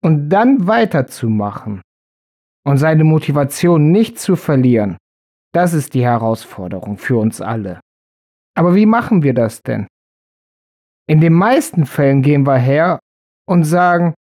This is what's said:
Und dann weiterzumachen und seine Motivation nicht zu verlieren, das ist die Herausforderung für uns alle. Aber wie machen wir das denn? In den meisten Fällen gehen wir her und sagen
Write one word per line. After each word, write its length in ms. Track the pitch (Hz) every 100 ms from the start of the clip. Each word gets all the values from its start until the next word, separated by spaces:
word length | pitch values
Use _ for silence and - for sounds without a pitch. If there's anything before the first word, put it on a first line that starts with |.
| 165
Und 240 | 156 147
dann 380 | 190 247 269 180
weiterzumachen 1120 | 226 226 156 131 - 117 107 104 - - 98 _ _ _ _ _ _ _ _ 139
und 120 | 139
seine 260 | 156 156
Motivation 880 | 156 156 151 143 139 - 175 165 151
nicht 280 | 185 226 -
zu 160 | - 180
verlieren, 600 | - 139 127 117 104 90 _ _ _ _ _
das 200 | 165 180
ist 220 | 165 135 131
die 80 |
Herausforderung 960 | 123 120 113 113 - - 92 95 101 104
für 180 | - 123
uns 240 | 110 -
alle. 400 | 101 117 98 87 _ _ _ _ _ _ _ -
Aber 200 | 170 185
wie 100 | 214
machen 380 | 226 226 196
wir 100 | 143
das 300 | 123 113 -
denn? 240 | - 113 98 _ _ _ _ _ _ _ _ _ _ _ -
In 100 | 156
den 140 | 165
meisten 540 | 165 208 269 269 - 143
Fällen 340 | - 139 139
gehen 240 | 139 143 139
wir 120 | 131
her 420 | 127 143 175 160 _ _ _ _ -
und 140 | 175
sagen 500 | 156 175 180 175 170 -